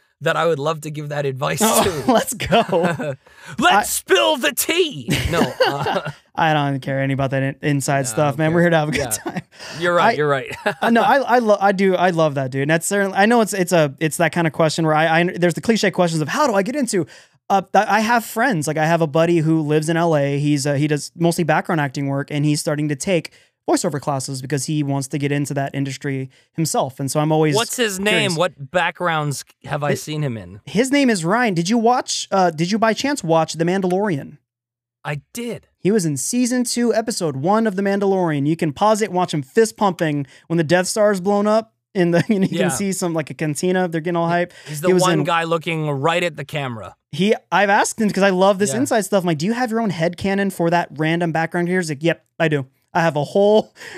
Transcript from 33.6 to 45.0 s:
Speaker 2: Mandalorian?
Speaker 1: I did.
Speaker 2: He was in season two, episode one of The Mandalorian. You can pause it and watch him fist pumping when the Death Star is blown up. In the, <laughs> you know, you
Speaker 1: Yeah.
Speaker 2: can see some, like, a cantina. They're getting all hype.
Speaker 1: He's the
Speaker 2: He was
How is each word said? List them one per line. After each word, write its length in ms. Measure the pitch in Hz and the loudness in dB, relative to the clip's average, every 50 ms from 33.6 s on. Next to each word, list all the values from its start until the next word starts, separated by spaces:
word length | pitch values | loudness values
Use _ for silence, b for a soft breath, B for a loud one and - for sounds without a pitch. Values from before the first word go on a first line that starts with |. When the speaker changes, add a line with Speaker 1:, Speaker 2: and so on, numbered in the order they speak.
| 165 | 0
Speaker 2:
Mandalorian? 720 | 175 185 196 185 180 180 190 214 208 160 135 160 156 151 - _ _ _ _ _ _ _ _ _ _ _ _ | 0 0 0 0 0 0 0 0 -2 -4 -4 -8 -10 -18 -20 _ _ _ _ _ _ _ _ _ _ _ _
Speaker 1:
I 200 | - 143 151 143 - _ | -10 -8 -8 -8 -10 _
did. 340 | - 233 240 233 180 - - _ _ _ | -12 -10 -8 -8 -10 -10 -14 _ _ _
Speaker 2:
He 120 | - 180 | 0 2
was 140 | 220 214 165 | 2 2 2
in 120 | 156 143 131 | 0 -2 -2
season 460 | - - 240 247 254 233 254 247 240 | -4 -2 0 0 0 0 0 -2 -2
two, 300 | - - 240 240 233 208 | -2 -2 0 0 0 0
episode 420 | 226 226 226 214 - 175 151 131 | 0 -2 -2 -4 -4 -4 -4 -4
one 300 | 135 143 185 208 226 226 | -2 0 2 2 2 2
of 100 | 214 185 | 0 0
The 60 | 196 | 0
Mandalorian. 640 | 202 196 196 196 202 196 196 185 180 160 151 143 139 | 0 0 0 0 0 0 2 2 0 0 0 0 0
You 100 | 151 165 | 0 0
can 160 | - 170 151 135 | 0 -2 -2 0
pause 260 | - 208 214 220 202 | 2 2 2 2 2
it 60 | 220 | 0
and 80 | 185 180 | -2 -2
watch 180 | 180 180 - | -2 -2 -2
him 100 | - 151 | -2 -4
fist 340 | 131 - - 226 226 220 - - | -6 0 2 2 2 2 2 0
pumping 480 | 214 190 165 - 170 156 147 143 135 B B B B | 0 0 0 0 -2 -2 -2 -4 -6 B B B B
when 100 | B 170 170 | B 0 0
the 60 | 160 | 2
Death 220 | 131 175 185 180 | 2 2 2 2
Star 240 | - - 220 208 214 | 0 0 2 2 2
is 80 | 202 185 | 2 0
blown 260 | 175 202 202 202 208 | 0 0 0 2 2
up. 260 | 214 214 226 220 - _ _ _ _ - | 2 2 0 0 -4 _ _ _ _ -2
In 160 | 196 175 170 | 0 2 4
the, 140 | 170 170 - | 4 2 2
<laughs> 40 | - | 2
you 120 | 214 190 | 0 0
know, 60 | 190 - | 0 0
you 80 | 175 170 | 0 0
Speaker 1:
Yeah. 100 | 160 143 | 0 0
Speaker 2:
can 20 | |
see 180 | 131 156 202 190 | -2 -2 -2 -4
some, 220 | 185 - 185 170 160 | -2 -2 -4 -2 -2
like, 160 | 160 143 - | -4 -6 -6
a 40 | 135 | -6
cantina. 520 | - 160 151 143 - 180 180 185 185 185 | -6 -4 -4 -4 -2 0 0 0 0 0
They're 140 | 170 160 160 | -2 -2 -4
getting 160 | 147 180 175 | -4 -2 -2
all 120 | 170 170 170 | -2 0 0
hype. 240 | 175 175 175 175 B B B | 0 0 -2 -4 B B B
Speaker 1:
He's 140 | 147 151 147 | -12 -8 -2
the 80 | 170 180 | 0 2
Speaker 2:
He 40 | 185 | 4
was 80 | 175 | 4